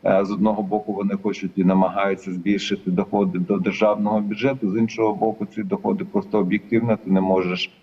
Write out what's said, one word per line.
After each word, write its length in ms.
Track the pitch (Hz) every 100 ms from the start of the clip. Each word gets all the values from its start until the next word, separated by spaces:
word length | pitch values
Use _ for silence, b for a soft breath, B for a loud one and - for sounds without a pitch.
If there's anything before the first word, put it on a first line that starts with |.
| -
е, 200 | 98 98
з 60 |
одного 320 | 98 107 107
боку 300 | 98 107 107
вони 220 | 98 101 98
хочуть 280 | 107 98 95 98
і 80 |
намагаються 680 | 90 95 92 95 98 95 -
збільшити 600 | 92 90 98 - 101 -
доходи 480 | 90 95 104 95 90
до 180 | 87 98
державного 600 | 92 98 107 208 104 107
бюджету, 520 | 104 104 127 135 104
з 60 | 104
іншого 360 | 113 - 110
боку 320 | 104 110 107 104
ці 180 | -
доходи 420 | 98 98 - 101 95
просто 340 | 104 95 107
об'єктивно 580 | 92 101 - 113 117 107 -
ти 60 |
не 100 | 95
можеш 500 | 95 92 90 90 - _